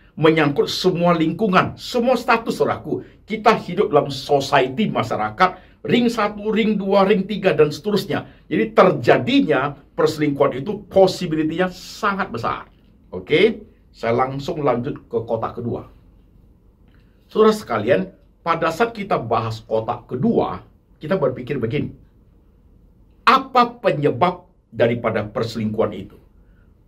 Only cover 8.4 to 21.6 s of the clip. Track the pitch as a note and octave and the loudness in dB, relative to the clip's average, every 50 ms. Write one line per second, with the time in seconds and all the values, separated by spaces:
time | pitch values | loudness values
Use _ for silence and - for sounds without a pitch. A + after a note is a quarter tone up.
8.4 | _ - C#3+ F#3+ A3 A3 - - F#3+ F3+ D3+ C#3+ A#2 - C#3+ - B2 - C4 C#4+ | _ -4 -2 -2 -2 0 4 6 6 6 4 2 4 4 4 4 4 0 2 2
9.4 | F#3 E3 C#3+ B2+ C3+ C#3+ C#3 - - _ - - E3 D3+ - D3 D3+ D3 C#3 C#3 | 2 2 2 0 0 -4 -6 -10 -18 _ -4 0 0 0 0 0 -2 -2 2 2
10.4 | C#3+ - - C3 C#3+ G3+ G#3+ G3+ - - - F#3+ F#3+ F3+ - - F3+ D#3 D#3 D#3 | 2 0 0 -4 -6 -8 -8 -8 -8 0 4 6 6 6 4 -2 -6 -4 -2 -2
11.4 | D#3 D#3 - E3+ F#3 F#3 F3+ - - - - - - G#3 G3 F#3+ G3 - - - | -2 -2 -2 -2 -2 -2 -4 -8 -18 -18 -12 -4 -4 -4 -2 -2 -6 -6 -6 -6
12.4 | - - - - - - _ _ _ _ _ _ _ - - F#2 F#2 - D3 D#3+ | -4 -4 -6 -6 -10 -16 _ _ _ _ _ _ _ -14 -12 -12 -4 0 2 4
13.4 | G3 A#3 A3 - - - _ _ _ _ _ - - A2+ A#2 B2 B2+ C3 C3+ C#3 | 4 2 0 -2 -12 -20 _ _ _ _ _ -8 -4 -2 0 0 0 -2 -4 -8
14.4 | C#3 - E3+ D#3 C#3 C3 A#2+ A#2+ A#2+ C#3+ - - - - - A2+ A2 - A2+ A2 | -8 -8 -6 -4 -2 -2 -2 -2 -2 -6 -8 -10 -12 -8 -6 -6 -4 -4 -6 -4
15.4 | A#2 - - - A#2 A#2+ - - - - - - _ - _ _ _ _ _ - | -6 -6 -8 -8 -8 -8 -8 -8 -10 -14 -20 -20 _ -20 _ _ _ _ _ -20
16.4 | _ _ _ _ _ _ _ _ _ _ _ _ _ _ _ _ _ _ - G#3 | _ _ _ _ _ _ _ _ _ _ _ _ _ _ _ _ _ _ 2 4
17.4 | G#3+ G#3+ G#3+ - - - A#2+ G#2+ G2+ A2+ C#3+ F#3+ F#3+ - - _ _ _ _ _ | 4 4 4 2 -2 -4 -4 -2 2 2 2 2 0 -4 -10 _ _ _ _ _
18.4 | - E3+ E3 D#3+ E3 D#3+ D#3+ - A#3 A#3 A#3 G#3+ G3+ G3 F#3 D3 C3+ A2+ A#2 A2+ | -4 -4 -2 0 0 -2 0 0 -2 -2 -2 -6 -4 -2 -2 -2 -2 -2 -2 -2
19.4 | A2+ A2+ A2 - - - A2 A2 A2 - - - - - - A#2+ - A#3 A3 - | -2 -4 -6 -8 -8 -4 -2 -2 -2 -2 -6 -8 -8 -10 -6 -2 0 2 2 2
20.4 | - - F2+ - - - _ _ _ _ _ - - D3+ G3 F3+ C#3+ A#2+ - - | 0 -2 -4 -10 -14 -18 _ _ _ _ _ -12 -6 -4 -2 0 0 -2 -2 -4
21.4 | B2 - D3 C3+ | -8 -8 -6 -4